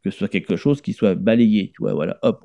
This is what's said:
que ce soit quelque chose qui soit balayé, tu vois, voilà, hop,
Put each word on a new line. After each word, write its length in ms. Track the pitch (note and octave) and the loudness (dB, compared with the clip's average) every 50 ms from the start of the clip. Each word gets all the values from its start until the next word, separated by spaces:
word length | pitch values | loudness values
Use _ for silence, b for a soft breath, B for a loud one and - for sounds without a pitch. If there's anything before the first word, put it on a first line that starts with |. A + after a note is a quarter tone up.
| - | -10
que 60 | G2 | -10
ce 80 | - - | -8 -6
soit 100 | - - | -6 -4
quelque 300 | - F#3+ - - - - | -4 -4 -4 -2 -4 -2
chose 240 | - C#3+ C#3+ C#3+ | 0 0 -2 -2
qui 100 | - - | -2 -8
soit 240 | - - A2+ G2+ F2+ | -6 0 0 0 0
balayé, 560 | F#2+ F#2+ A2 A2+ A#2 A#2 A2 G#2+ G#2 F#2+ F#2 _ | 0 0 2 2 4 4 4 4 2 0 -2 _
tu 80 | - | -6
vois, 120 | - - G#1 | -6 -4 -2
voilà, 260 | C#2+ D2+ F2 - - - | -2 -4 -4 -4 -2 -2
hop, 200 | C3 A2 - - | -2 -2 -2 -4